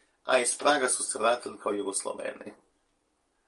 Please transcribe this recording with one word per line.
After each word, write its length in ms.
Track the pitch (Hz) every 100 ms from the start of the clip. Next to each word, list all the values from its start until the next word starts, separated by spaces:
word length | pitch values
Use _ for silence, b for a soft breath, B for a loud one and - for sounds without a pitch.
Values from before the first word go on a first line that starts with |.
| _ _
a 140 | - 127
iz 200 | 120 -
Praga 300 | 143 147 127
su 140 | -
se 160 | - 110
vratili 400 | 110 120 107 107
kao 100 | 104
Jugosloveni. 800 | 104 98 - - - - - 107 - _ _ _ _ _ _ _ _